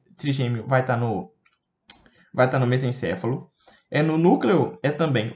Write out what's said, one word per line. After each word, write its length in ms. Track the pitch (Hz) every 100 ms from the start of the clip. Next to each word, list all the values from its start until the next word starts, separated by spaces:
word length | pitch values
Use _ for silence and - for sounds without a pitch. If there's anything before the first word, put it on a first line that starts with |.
| _ -
trigêmeo 480 | 143 135 120 117 110
vai 180 | 131
tá 140 | 123 120
no, 340 | 117 98 90 _ _ _ _ _ - - _ _ _
vai 180 | - 127
tá 100 | 135
no 80 | 123
mesencéfalo. 840 | 127 131 123 85 180 113 135 - _ _ _ -
É 120 | 147
no 160 | 160 156
núcleo, 600 | 170 277 220 175 120 -
é 80 | 139
também 420 | 147 160 123 113